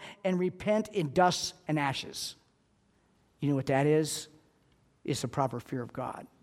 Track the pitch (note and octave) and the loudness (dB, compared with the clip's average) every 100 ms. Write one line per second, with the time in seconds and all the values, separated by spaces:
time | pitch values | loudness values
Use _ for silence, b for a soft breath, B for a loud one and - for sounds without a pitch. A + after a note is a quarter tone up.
0 | B B F#3+ F#3 F#3 - - G#3+ G#3+ G#3 | B B 0 2 0 -2 0 0 0 -2
1 | D3+ B2+ F3+ E3 - - - D3+ C#3+ C3+ | 0 4 4 4 -4 -8 -2 0 0 -2
2 | C3 - - - _ _ _ _ _ _ | -8 -10 -10 -12 _ _ _ _ _ _
3 | _ _ _ _ C#3+ C#3 C3 C3+ D3 D#3 | _ _ _ _ 0 0 2 4 6 4
4 | D3+ - - - _ _ _ _ _ _ | 2 -4 -10 -20 _ _ _ _ _ _
5 | - C#3 A#2 D3 C3+ B2 - C3 A#2+ - | -6 -4 -2 0 -2 -2 -6 -8 -6 -8
6 | B2 - - _ | -8 -10 -16 _